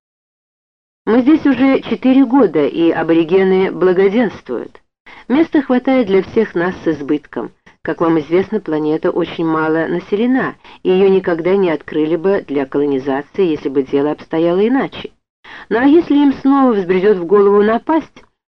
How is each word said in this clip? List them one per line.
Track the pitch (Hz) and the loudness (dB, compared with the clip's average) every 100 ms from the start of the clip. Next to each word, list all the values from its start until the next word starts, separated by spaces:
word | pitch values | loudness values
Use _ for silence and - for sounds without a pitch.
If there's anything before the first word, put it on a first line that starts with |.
| _ _ _ _ _ _ _ _ _ _ - | _ _ _ _ _ _ _ _ _ _ 0
"мы | 233 | 2
здесь | 247 311 285 | 4 2 2
уже | 240 269 269 | 2 2 0
четыре | - 226 254 262 | -2 -2 2 4
года, | 247 277 202 151 139 | 4 4 2 2 -2
и | 143 165 | 0 0
аборигены | 165 160 165 160 190 190 185 190 | 0 0 0 2 2 2 0 0
благоденствуют. | 165 185 180 196 214 214 - - 120 - - _ _ - - - | 0 0 2 2 2 -2 -4 -10 -10 -10 -18 _ _ -20 -20 -4
Места | 269 330 311 | 0 0 0
хватает | 269 247 269 262 196 | 0 0 2 0 2
для | 190 | 0
всех | 180 226 214 180 | 0 -2 -2 -2
нас | 180 180 | -4 -4
с | 170 | -6
избытком. | 147 139 147 - - 117 - _ _ | -4 -4 -4 -4 -12 -12 -16 _ _
Как | - 156 | -10 -4
вам | 165 165 | 0 0
известно, | 151 175 190 214 | 0 -2 -2 -6
планета | 160 156 151 156 180 | -4 -4 -2 -2 -2
очень | - 165 - 165 | -4 -6 -4 -4
мало | 160 156 160 160 | -2 -2 -2 -2
населена, | 175 - 202 247 262 160 - - - | -6 -4 -2 0 0 -4 -8 -20 -8
и | - | -2
её | 185 196 | 2 4
никогда | 190 185 165 165 | 2 0 -2 0
не | 196 180 | 0 0
открыли | 151 - 156 156 170 | -2 -4 -4 -2 -2
бы | 180 202 | -2 -2
для | - 139 135 | -4 -6 -4
колонизации, | 143 147 135 139 135 - - 180 | -2 -2 -2 -4 -6 -6 -2 -2
если | 151 147 | -2 -2
бы | 139 | -4
дело | 131 139 147 | -2 -2 -2
обстояло | 151 - 160 170 180 220 | -4 -6 -2 0 0 0
иначе. | 269 175 - - - _ _ - - - | 0 -4 -8 -16 -20 _ _ -20 -20 -6
Ну | 220 | 0
а | |
если | 277 339 330 285 | 4 4 4 2
им | 285 | 2
снова | 254 269 277 262 | 2 0 2 2
взбредёт | 208 175 185 202 190 | 2 0 0 2 0
в | |
голову | 170 202 202 208 | 2 2 4 4
напасть, | 208 226 - 311 - - _ _ _ | 2 0 0 -2 -2 -14 _ _ _